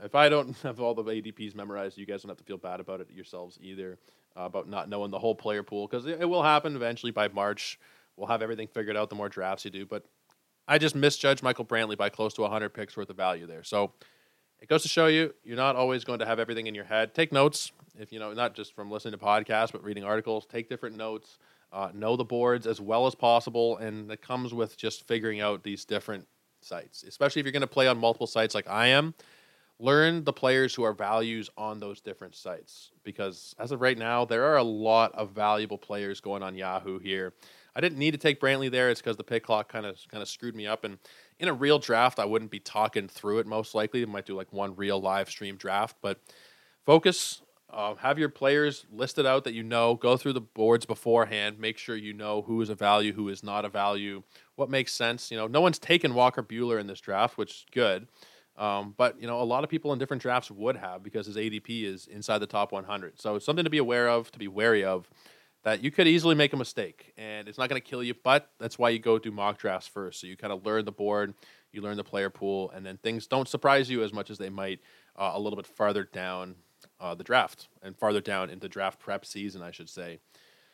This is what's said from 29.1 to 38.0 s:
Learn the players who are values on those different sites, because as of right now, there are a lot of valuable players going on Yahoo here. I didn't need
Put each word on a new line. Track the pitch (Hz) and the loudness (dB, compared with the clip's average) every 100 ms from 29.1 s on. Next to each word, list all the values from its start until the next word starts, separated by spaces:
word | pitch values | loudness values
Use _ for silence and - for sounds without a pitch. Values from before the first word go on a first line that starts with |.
| 160 - _ _ _ _ _ | -6 -20 _ _ _ _ _
Learn | 117 143 160 170 | 4 6 6 2
the | 143 | -2
players | 135 131 131 131 | 0 2 4 2
who | - | 0
are | 113 | -2
values | 101 101 113 113 113 101 - | 0 0 0 0 -4 -8 -10
on | 107 107 | -10 -8
those | 104 101 | -12 -12
different | - 95 95 - | -14 -14 -16 -16
sites, | 95 85 - - - _ | -12 -12 -12 -20 -20 _
because | - 95 98 87 - - | -16 -6 -6 -6 -18 -12
as | 117 | -8
of | 135 | 0
right | 127 123 | 0 0
now, | 113 120 | 0 0
there | 117 117 | 2 2
are | 139 147 | 4 4
a | |
lot | 117 107 110 113 110 - | 4 0 4 6 6 2
of | 107 | -8
valuable | 98 104 107 107 101 | 0 2 2 0 -8
players | - 104 101 98 | -8 -6 -6 -6
going | 101 98 | -6 -6
on | 95 | -6
Yahoo | 92 95 92 95 92 | -6 -4 -4 -6 -8
here. | 92 95 92 - - - _ | -4 -4 -4 -10 -20 -20 _
I | 113 | -2
didn't | 175 | -2
need | 143 | 2